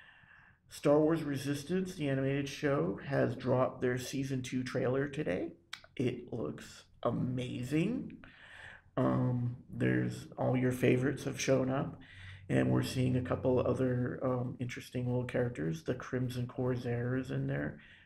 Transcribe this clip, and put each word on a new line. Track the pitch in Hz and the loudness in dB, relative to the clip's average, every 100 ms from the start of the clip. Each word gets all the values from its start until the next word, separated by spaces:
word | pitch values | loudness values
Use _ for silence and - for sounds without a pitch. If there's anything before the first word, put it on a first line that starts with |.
| - - - - - _ _ | -20 -20 -20 -20 -20 _ _
Star | - 147 147 | 0 4 6
Wars | 156 160 | 6 4
Resistance, | 143 135 135 143 - 185 185 - | 0 -2 -2 -4 -2 -2 -2 -2
the | 143 | -2
animated | 135 135 139 143 | 0 0 0 -2
show, | - 147 143 175 196 139 | -2 0 2 0 -2 -2
has | 135 123 117 | 2 2 0
dropped | 127 123 127 - | 0 2 2 2
their | 127 127 | 0 0
season | 127 135 135 131 | -2 -4 -2 -4
two | 127 127 | -2 -4
trailer | 127 131 127 135 147 | -2 0 2 2 0
today. | 151 156 185 339 - _ - - - | -2 -2 -2 -4 -10 _ -20 -10 -2
It | 127 127 - | 0 -2 -6
looks | 120 - - - - - - | -6 -4 -6 -12 -18 -20 -4
amazing. | 120 113 123 127 123 147 123 151 196 254 - - - - - - - - - - | -2 0 0 -2 -4 -4 0 2 2 0 -6 -12 -18 -20 -20 -18 -18 -20 -6 0
Um, | 127 127 127 123 123 - - | 2 2 2 2 0 -4 -8
there's, | 120 127 127 123 - - - | 0 2 2 0 -4 -8 -2
all | 120 127 | 0 2
your | 127 | 2
favorites | 123 127 127 135 135 | 4 4 4 4 0
have | 135 131 | -4 -2
shown | - 131 131 | 4 4 4
up, | 135 160 - - - - - - | 0 -2 -6 -16 -18 -16 -14 0
and | 131 127 | 2 4
we're | 127 | 4
seeing | 127 135 127 127 | 2 0 2 2
a | |
couple | 127 131 131 127 | 0 0 2 4
other, | - 123 131 123 123 - | 4 2 2 2 0 -2
um, | 131 127 123 120 | -2 -2 -2 -4
interesting | 123 127 - 127 123 | -6 -8 -8 -4 0
little | 123 123 | 0 0
characters. | 123 123 135 160 160 | 0 0 -2 -2 -2
The | - 127 | -2 -4
Crimson | - 127 127 123 123 | -2 -2 -2 -2 -4
Corsair | - 127 123 123 120 123 131 | -2 0 0 0 0 0 -2
is | 131 | -2
in | 135 135 | -2 -2
there, | 139 147 - - - | -2 -4 -6 -16 -20